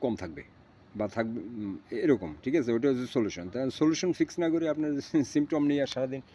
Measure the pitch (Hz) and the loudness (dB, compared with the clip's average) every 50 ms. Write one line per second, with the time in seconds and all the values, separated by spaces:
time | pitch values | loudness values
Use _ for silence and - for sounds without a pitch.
0 | - 123 107 - 92 85 76 - - - - - - - - - - - - 104 | -2 -2 0 -2 -4 -8 -8 -12 -14 -16 -20 -20 -20 -20 -20 -20 -20 -10 -4 -4
1 | 107 101 - 117 113 113 117 117 85 107 120 110 107 98 92 - - - 107 113 | -4 -2 -2 -2 -2 -2 -4 -6 -8 -8 -8 -6 -6 -6 -8 -8 -10 -8 -4 0
2 | - 156 135 104 92 80 76 - - 127 143 170 123 120 117 113 123 139 131 123 | 4 4 4 4 2 -4 -10 -6 -2 0 0 2 2 2 2 2 2 2 2 0
3 | 127 117 - 135 110 98 - 87 87 90 92 123 135 131 - - 156 156 160 151 | -2 -2 0 0 0 0 -2 -6 -8 -8 -6 -4 -4 -4 0 2 2 2 2 2
4 | - 185 156 - 165 - - 175 170 165 160 170 165 156 147 156 156 151 147 139 | 0 0 2 2 0 0 0 0 0 2 2 2 2 0 0 0 0 0 -2 -2
5 | - - - 156 131 - - 151 147 147 165 151 147 143 143 143 139 - - 127 | -2 0 2 2 2 4 2 2 2 2 2 2 2 4 4 2 0 0 0 -2
6 | 131 131 131 135 - - | -2 -2 -4 -8 -10 -14